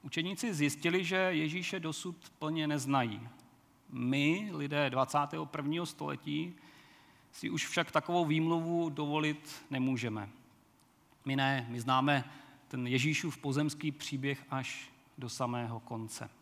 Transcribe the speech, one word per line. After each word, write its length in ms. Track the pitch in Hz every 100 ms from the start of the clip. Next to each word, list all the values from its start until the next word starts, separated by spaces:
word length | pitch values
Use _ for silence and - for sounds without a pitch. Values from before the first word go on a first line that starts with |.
Učedníci 520 | 139 165 170 190 240
zjistili, 500 | 170 147 147 170 180
že 120 | 175 185
Ježíše 640 | 185 165 156 170 175 190
dosud 520 | 160 151 185 170 - -
plně 280 | 151 160 151
neznají. 640 | 147 127 139 120 104 - - - - _ _ -
My, 640 | 127 123 135 143 175 214
lidé 380 | 160 143 147 143
dvacátého 560 | 127 135 147 143 160 156
prvního 400 | - 143 165 170
století, 680 | - 151 139 147 147 170 175 - - - - - - -
si 180 | - -
už 160 | 156 -
však 240 | - 160
takovou 340 | 156 - 175
výmluvu 680 | 160 156 160 170 165 170 165
dovolit 760 | 143 147 151 151 151 - - -
nemůžeme. 580 | 135 127 127 120 110 101 - - - _ _ _ _ _ _
My 120 | - 135
ne, 300 | 135 135 117
my 120 | 120
známe 440 | 117 131 139 143 131 - - - -
ten 180 | 127 123
Ježíšův 520 | 127 139 151 170 -
pozemský 540 | 143 135 151 - 156
příběh 520 | 143 - 139 139 139 -
až 400 | 135 131 - - - _ -
do 100 | 123
samého 520 | - 123 120 117 113
konce. 500 | - 117 110 - 113 -